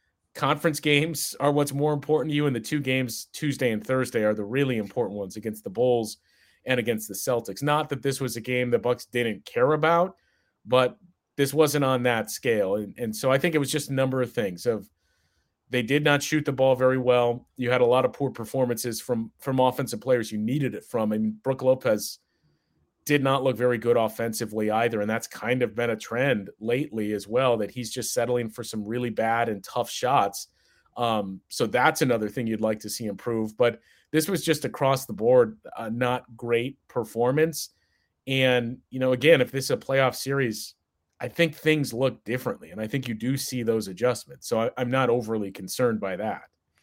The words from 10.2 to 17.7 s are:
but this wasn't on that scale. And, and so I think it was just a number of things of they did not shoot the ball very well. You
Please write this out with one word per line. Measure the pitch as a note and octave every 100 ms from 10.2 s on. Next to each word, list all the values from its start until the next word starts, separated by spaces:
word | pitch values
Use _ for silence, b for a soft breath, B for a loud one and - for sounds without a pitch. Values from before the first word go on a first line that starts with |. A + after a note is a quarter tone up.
| _ _ _ _ G#2+
but | B2+ B2+ - _ _ _ -
this | C3+
wasn't | C#3+ D3+ D3
on | C3+ B2+
that | B2 A2+ A2
scale. | - B2 A2 F#2+ G#2
And, | G#2 -
and | A2+
so | G#2+ C3+
I | C3+
think | F3 D#3
it |
was | C3
just | D3+ -
a |
number | C3+ C3 C3
of | A#2+
things | A#2+ G2+ F2 A#2+
of | G#2+ - _ _ _ _ _ _ _ -
they | B2
did | A2+ D3
not | D3 C#3+
shoot | - D#3
the | D3
ball | B2+ C3 B2+
very | C3 C3
well. | B2 B2 A#2+ A#2+ - -
You | A#2+